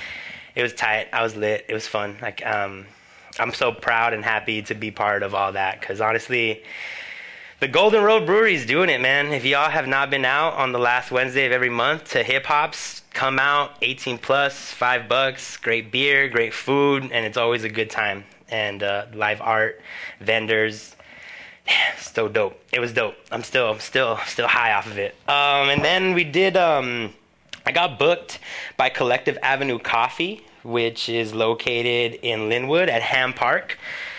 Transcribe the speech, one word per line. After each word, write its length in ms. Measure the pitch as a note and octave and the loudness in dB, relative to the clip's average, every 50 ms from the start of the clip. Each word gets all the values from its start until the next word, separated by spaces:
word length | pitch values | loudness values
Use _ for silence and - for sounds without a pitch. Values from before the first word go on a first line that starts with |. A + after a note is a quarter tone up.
| - - - - - - - - - - - | -12 -12 -14 -14 -14 -16 -16 -18 -18 -8 -4
it 80 | - B2 | -2 -2
was 80 | A#2 | -2
tight. 380 | - - A#2+ A2 G#2+ A2 - - | -2 -2 0 0 0 0 -2 -2
I 120 | - A#2 A2+ | -2 -2 -2
was 120 | A2+ G#2+ | -2 -2
lit. 300 | G#2+ G#2+ G#2+ G#2+ G#2 - | -2 0 0 0 -2 -4
It 60 | - A2 | -4 -6
was 160 | A2 - - | -6 -4 -4
fun. 260 | - G#2+ G#2 G2+ G2+ G#2 | -4 -4 -4 -4 -8 -10
Like, 220 | A#2+ G#2+ G2 - - | -10 -10 -10 -6 -4
um, 380 | A#2 A2 G#2 G2+ G2 G2 F#2+ G2 G#2+ - - - - - - - - - | -4 -2 -2 -2 -4 -6 -10 -16 -18 -20 -20 -20 -20 -20 -20 -20 -10 -6
I'm 160 | - A#2 A#2+ - | -4 -4 -4 -2
so 200 | - C3+ A#2+ A2+ | 0 0 0 -2
proud 400 | - - B2 A#2 A2+ A#2 A#2 A2+ | -2 -2 0 2 2 2 2 0
and 100 | G#2+ G#2 | -2 -2
happy 380 | A2+ A2 G#2+ A2 - A2 G#2+ | -2 -2 -2 -2 -4 -4 -4
to 140 | G2+ - A2+ | -4 -6 -6
be 160 | G#2 A2 G#2+ | -6 -8 -6
part 320 | G2 - G#2+ G#2 G2+ G2+ G2+ | -4 -2 0 0 0 0 -2
of 120 | G2 G2+ | -2 -2
all 160 | G2 G2 G2 | -2 -2 -2
that, 300 | F#2+ F#2+ F#2+ F#2+ G2 - | -2 -2 -2 -2 -4 -6
'cause 180 | - - G2 G2+ | -8 -8 -4 -2
honestly, 640 | G#2+ A2 A2+ A2+ - - B2+ A#2+ A2+ A2 G#2+ - - - - - - - - - - - - - - - - - - - - - | 0 0 0 -2 -2 -2 -2 0 0 0 -2 -4 -10 -16 -14 -14 -12 -12 -12 -14 -14 -14 -16 -16 -16 -18 -18 -18 -20 -20 -6 -4
the 80 | C3+ | -2
Golden 360 | C3+ B2 E3 G3 G#3+ G#3 G#3+ G#3 | 2 4 6 6 6 6 6 6
Road 240 | G#3+ A3 A3 E3+ | 6 6 4 4
Brewery 260 | D#3 G3 G#3+ A3+ G#3+ F3+ | 4 4 4 4 4 2
is 140 | C#3+ A#2+ | 2 0
doing 220 | A2+ C3 E3 F#3 F3 | 2 2 4 4 4
it, 120 | C#3+ B2 | 2 2
man. 320 | B2+ C3 C#3 C#3+ C#3+ D3 D3 | 2 4 4 2 2 0 -2
If 100 | C3 A#2+ | 0 0
y'all 280 | C3+ C#3 C#3+ D3 D#3 | 2 2 4 2 2
have 160 | D3 D#3+ C#3 | 2 0 0
not 240 | C3 C3+ C#3 C#3+ C3+ | 0 2 0 2 0
been 140 | C#3 C3+ C3 | 0 0 2
out 280 | B2+ C#3 D3 D#3+ E3 D#3+ | 2 2 2 2 0 0
on 180 | - C3+ B2+ B2 | 0 0 0 0
the 60 | A#2+ | 2
last 320 | A#2+ A#2+ B2 B2+ - - | 2 2 2 2 0 0
Wednesday 360 | B2+ B2+ C3 B2+ B2+ C3+ C3+ | 0 0 0 0 0 0 2
of 40 | B2 | 2
every 200 | B2 B2+ B2+ B2 | 2 2 2 0
month 400 | A#2+ A#2 A#2+ C#3 D#3 D#3+ - - | 2 2 2 2 0 -2 -4 -2
to 100 | - B2+ | 0 0
Hip 240 | A#2 A#2+ C3 C3+ - | 0 2 0 0 0
Hops, 560 | - D3+ D3 D3+ D3 - - - - - - - - - | 0 2 2 0 -2 -4 -8 -10 -10 -12 -14 -16 -10 -4
come 240 | - C3+ C3+ C3+ C3+ | -2 0 0 2 2
out, 320 | C3+ C#3+ C#3+ C#3+ C#3+ - - - | 2 4 2 2 0 -2 -4 -4
eighteen 380 | A#2 B2 C3 C3 - C3 B2 A#2 | -4 -4 -4 -4 -6 -6 -6 -4
plus, 520 | - - C3+ C#3 C#3+ C#3 C3+ - - - | 0 0 2 2 2 0 -2 -6 -12 -12
five 380 | - - B2 B2 B2+ A#2+ A2+ G#2 | -6 -2 0 2 2 0 0 0
bucks, 480 | A#2+ C3 C3+ C3+ B2+ - - - - | 0 2 2 0 -2 -6 -10 -14 -12
great 340 | - - A#2 A#2 A#2 A2+ A2 | -6 -2 -2 -2 -2 -2 -2
beer, 380 | A2 B2+ C#3 C#3+ C#3 C#3 C#3 C3 | -2 0 2 4 4 4 4 2
great 240 | A2+ A#2 A#2 A2 - | 2 0 0 0 -2
food, 560 | - - - C#3 C#3+ C#3+ C#3+ C#3 C3+ C3 B2 | -4 0 2 4 4 4 4 4 2 0 -2
and 140 | B2 A#2 A2 | -2 -2 -2
it's 100 | G#2+ G#2 | -2 0
always 280 | B2 A#2 A#2 A#2+ A2+ A2 | 0 2 2 2 0 -2
a 60 | A2 | -2
good 200 | G#2+ A2 A2 G#2+ | -2 -2 -4 -2
time. 360 | - A2+ G#2+ G#2 G2 G2+ G2+ - - - _ | -2 -2 -2 -2 -2 -6 -10 -16 -20 -20 _
And, 360 | - A2+ A2 G#2+ G#2 G2+ G2+ G#2 | -6 -4 -4 -4 -4 -4 -4 -2
uh, 240 | G2+ G2+ G2+ G#2 A2+ | -2 -2 -4 -6 -8
live 300 | G#2+ G#2+ G#2 G#2 G#2+ G#2 | -6 -2 -2 -2 -2 -2
art, 400 | - A2+ A2 A2 A2 A2 - - - - - - - - - - | 0 0 2 2 0 0 -2 -8 -16 -18 -16 -14 -14 -16 -16 -6
vendors, 760 | G2+ G#2 A2 A2+ A2 A2 A2 A2 A2 A2 G#2+ G#2+ - - - - - - - - - - - - - - - - - | -2 0 0 0 2 2 2 2 2 0 -2 -6 -14 -18 -20 -20 -20 -20 -20 -20 -18 -18 -18 -18 -18 -20 -20 -8 -2
yeah, 300 | - - - - - - - | 0 0 2 2 0 -4 -6
so 280 | - - - A#2 A2+ | -12 -6 -4 -2 -2
dope. 340 | G#2 G2+ A2 G#2 F#2+ - - _ _ | 0 2 0 0 0 -4 -8 _ _
It 80 | - B2 | -4 -2
was 140 | A#2+ A#2+ A2+ | -2 -2 0
dope. 220 | B2 A2+ G2+ - - - - | 0 -2 -2 -4 -10 -10 -8
I'm 100 | - A#2 | -8 -8
still, 300 | A2+ - - C3 A#2+ A2 | -4 -2 0 2 2 2
I'm 80 | A2 G#2+ | 0 -4
still, 400 | - - - C3 C3 A#2 A2+ - - | -4 -2 0 0 2 2 0 -2 -6
still 200 | - - - A#2 | -6 -4 -2 0
high 260 | A#2+ - B2 A#2 A2+ G#2 | 2 2 2 2 2 2
off 120 | G2+ G2 | 0 0
of 140 | A2 G#2 G2+ | -4 -4 -4
it. 160 | G2 G2 - - - | -4 -4 -6 -6 -2
Um, 420 | - C#3+ C#3+ C#3+ C#3+ C#3 C#3+ C#3 C#3 | 0 2 2 4 4 4 4 2 2
and 140 | C#3+ D3 C#3+ | 2 2 2
then 300 | D#3 F3+ F#3 F#3+ F#3 F3+ | 2 2 2 2 2 2
we 120 | F3+ E3+ | 2 0
did, 300 | D3 C#3 F3+ F#3+ F#3+ F3 | 0 2 2 4 4 4
um, 540 | F#3 F3 E3 D3+ C#3 B2+ B2 A#2+ A#2+ A2+ F#2+ - - _ _ _ _ _ _ - - - | 4 4 4 4 2 0 -2 -4 -4 -6 -6 -8 -14 _ _ _ _ _ _ -14 -6 -2
I 60 | C3 | 0
got 260 | C3 E3+ F3+ F3 B2+ | 2 2 2 2 2
booked 400 | - C#3 E3 F3 E3+ - - - - - - - - - - - | 2 4 4 4 2 -2 -10 -16 -16 -14 -14 -12 -12 -12 -4 0
by 120 | - B2+ B2+ | 2 2 2
Collective 460 | - - C3+ B2 B2 C3+ - D3 C#3 - | 2 2 2 2 2 2 0 -2 -2 0
Avenue 380 | - C3 C#3 C3+ C#3 C3+ A#2+ A2+ | 0 0 2 2 0 0 -2 -2
Coffee, 640 | - - - A#2 A#2+ A#2+ - - E3 F#3 A3 - - - - - - | -2 0 0 2 2 0 0 -2 -4 -4 -6 -10 -14 -20 -20 -16 -8
which 460 | A#2+ A#2 A#2+ A#2 A#2 A2+ - - - | -2 0 0 0 0 -2 -4 -4 -2
is 240 | A#2 A#2 A2+ G#2+ A2 | 0 0 -2 0 0
located 840 | A2 A2+ A2+ A#2 A#2 - C3 A#2+ A#2 A#2 B2 A#2+ A#2+ A#2+ A#2 A#2 - | 0 0 0 0 0 -2 -2 0 0 0 0 2 2 0 -2 -4 -4
in 280 | - A#2+ A2+ A2 A2 G#2+ | -4 -4 -2 -2 0 0
Linwood 380 | A#2 B2 B2+ C3+ D#3 E3+ F#3 | 0 0 0 2 2 2 2
at 140 | D#3+ A#2+ A#2 | 2 2 0
Ham 320 | A2+ - C3+ C3 B2+ B2+ B2+ | 0 2 2 2 2 0 0
Park. 460 | - A#2+ B2 D3+ F#3+ - - - - - - - - - - - | 0 0 0 0 0 -2 -6 -12 -12 -12 -12 -12 -10 -12 -12 -12